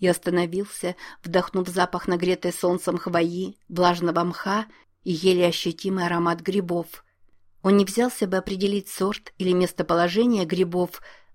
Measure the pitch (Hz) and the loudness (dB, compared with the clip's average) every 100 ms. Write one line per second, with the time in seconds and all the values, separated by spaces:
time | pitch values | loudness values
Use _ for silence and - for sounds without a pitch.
0 | 180 170 180 175 175 185 202 - 180 180 | 0 2 0 0 0 -4 -6 -6 -8 -8
1 | - - 170 180 180 190 185 185 175 175 | -14 -14 0 0 0 -2 -2 0 0 0
2 | - 170 180 180 180 - 180 180 - 175 | -2 0 0 0 -2 0 0 0 -2 -4
3 | 185 170 170 175 190 - - 175 180 175 | 0 0 0 -2 -8 -10 -8 2 2 2
4 | 175 165 175 170 196 208 220 - _ _ | 0 0 -2 -4 -4 -4 -4 -14 _ _
5 | 185 160 185 180 175 - 170 165 190 190 | -6 0 2 4 2 0 -6 -6 -4 -2
6 | 175 175 170 170 180 196 175 175 165 - | -2 0 0 -2 2 0 2 -4 -4 -14
7 | _ _ - _ _ _ 190 202 196 233 | _ _ -20 _ _ _ 4 6 4 2
8 | 247 - 196 185 185 190 196 202 - - | 0 0 -2 -2 -2 -2 0 0 -4 -4
9 | 196 214 - - 185 180 175 - 165 170 | -2 -4 -12 -4 2 2 2 -2 0 2
10 | 175 196 247 214 165 180 180 180 175 - | 2 2 2 2 0 0 0 0 -2 -6
11 | - - _ | -20 -20 _